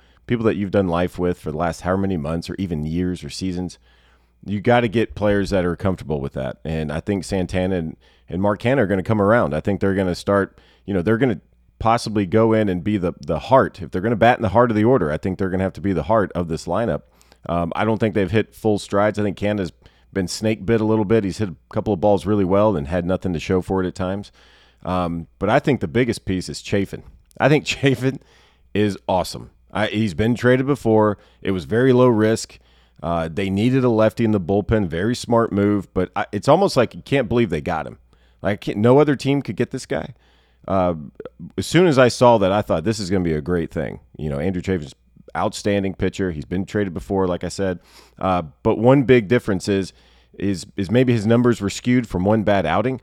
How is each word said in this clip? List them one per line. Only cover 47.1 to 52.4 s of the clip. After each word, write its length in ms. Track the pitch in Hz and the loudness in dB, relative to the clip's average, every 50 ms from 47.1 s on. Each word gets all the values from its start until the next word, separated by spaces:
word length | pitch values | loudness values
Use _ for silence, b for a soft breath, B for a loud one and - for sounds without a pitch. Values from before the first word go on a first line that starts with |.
| 101 95 95 | -2 0 0
like 160 | 90 87 85 - | 0 -2 -4 -6
I 40 | 87 | -8
said. 300 | - - 98 98 - 87 b b b b b b b | -6 -4 -4 -4 -4 -6 b b b b b b b
Uh, 260 | b - 95 92 90 82 71 - _ - | b -2 -2 -2 -2 -4 -6 -8 _ -2
but 140 | 113 104 | -2 0
one 260 | - 110 123 135 143 127 | 2 4 4 6 6 6
big 240 | 98 127 123 104 | 4 4 4 4
difference 400 | 87 123 120 - - 98 87 - | 2 0 0 0 -2 -4 -4 -2
is, 260 | 104 101 98 92 - - b b b b b b b b | 0 0 0 -2 -4 -8 b b b b b b b b
is, 280 | - - 101 98 85 - - - | -6 -4 -4 -4 -4 -8 -10 -8
is 140 | - 98 82 | -6 -4 0
maybe 220 | 107 123 131 123 120 | 2 2 4 4 2
his 120 | 113 98 | 2 2
numbers 340 | 110 117 123 123 123 113 95 | 2 4 4 4 4 2 0
were 80 | 101 98 | -2 -4
skewed 380 | - - - 123 123 127 120 | -4 -4 -2 0 0 0 0
from 180 | - - 90 90 | -2 -2 -2 0
one 180 | 101 110 113 | 2 2 2